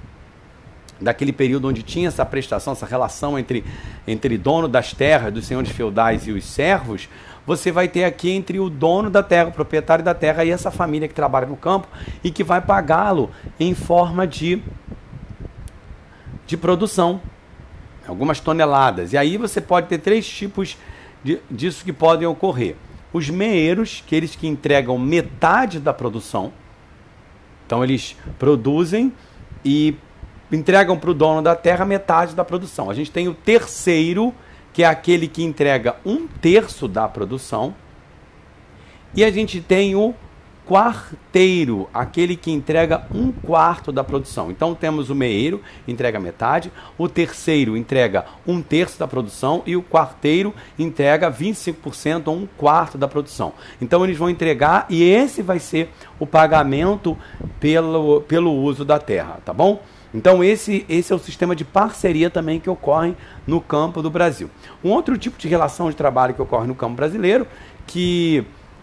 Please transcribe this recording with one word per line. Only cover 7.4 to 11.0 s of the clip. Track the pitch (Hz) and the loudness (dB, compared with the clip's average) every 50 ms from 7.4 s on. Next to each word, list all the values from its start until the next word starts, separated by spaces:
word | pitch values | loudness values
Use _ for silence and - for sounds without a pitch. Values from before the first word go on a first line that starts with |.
| - | -4
você | - 175 - - 185 | -4 -4 -2 0 -2
vai | 160 180 180 | 0 2 0
ter | 175 - 175 185 | 0 0 0 0
aqui | 175 170 - - 180 | 0 0 -2 -2 -2
entre | 185 196 180 - 180 190 | -2 -2 -4 -4 -4 -4
o | 190 185 | -2 -4
dono | 151 135 147 165 175 196 214 208 | -2 0 2 2 2 2 0 2
da | 180 202 190 | 2 2 4
terra, | - 175 170 170 170 | 4 4 4 4 2
o | - | 0
proprietário | - 151 - - 156 151 - 165 165 165 | -4 -4 -2 -2 -2 2 4 2 4 4
da | 180 170 | 2 0
terra | - 160 151 151 165 165 | 2 2 0 2 2 2
e | 165 | 0
essa | 175 175 - 196 | 0 -2 -4 -6
família | - - 180 160 151 151 | -4 -4 -2 -2 -2 -2